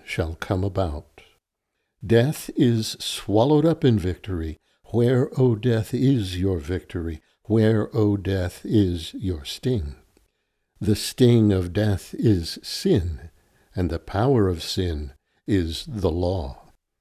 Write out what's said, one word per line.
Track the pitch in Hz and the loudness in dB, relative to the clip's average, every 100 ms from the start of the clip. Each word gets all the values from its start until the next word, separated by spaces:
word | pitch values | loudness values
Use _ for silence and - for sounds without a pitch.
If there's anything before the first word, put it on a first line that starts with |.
shall | - - 85 80 | -10 -6 -6 -6
come | - 95 | -4 -2
about. | 98 95 90 73 - - - _ _ _ _ _ _ _ | -2 -2 -4 -4 -12 -20 -20 _ _ _ _ _ _ _
Death | 90 117 127 - - - | 2 4 4 -2 -6 0
is | 131 117 110 - | 2 2 -2 -6
swallowed | - - - 101 127 151 160 | -8 -8 0 2 4 4 2
up | 160 | 2
in | 135 110 | 2 2
victory. | 90 87 - 90 80 78 _ _ - | 0 -6 -8 -6 -6 -10 _ _ -6
Where, | 110 120 127 135 - | 0 2 2 0 2
O | 131 | 2
death, | 110 123 113 107 | 2 0 0 0
is | 123 131 135 95 90 | 0 2 2 0 -2
your | 95 90 | -2 -2
victory? | 76 90 - 90 82 80 _ _ | -4 -6 -6 -8 -8 -8 _ _
Where, | - 110 110 110 - | -2 2 4 2 0
O | 113 107 101 | 0 2 2
death, | 92 95 90 - | 0 -2 -2 -6
is | - 110 95 87 82 | 0 2 2 0 -8
your | 277 110 85 | -8 -6 -6
sting? | 73 - 127 123 71 69 _ _ _ _ _ _ _ - | -8 -6 -2 -2 -4 -10 _ _ _ _ _ _ _ -8
The | 92 104 | -2 -2
sting | - - 127 120 107 | -2 2 4 6 4
of | 95 90 | 2 0
death | 90 107 95 - | -2 0 -2 -4
is | - 127 98 82 - | -2 2 2 0 -10
sin, | - - 196 151 85 76 - _ _ _ _ - | -12 -4 0 2 0 -8 -14 _ _ _ _ -4
and | 87 | -4
the | - | -4
power | - 95 120 131 98 | -6 -2 2 4 2
of | 85 | 0
sin | - - 90 76 71 - _ _ - | -6 -4 -2 -4 -8 -14 _ _ -2
is | 98 82 82 - | 0 0 -4 -8
the | 110 92 | -4 -2
law. | 82 90 95 67 64 _ _ _ _ | 0 -2 -2 -6 -12 _ _ _ _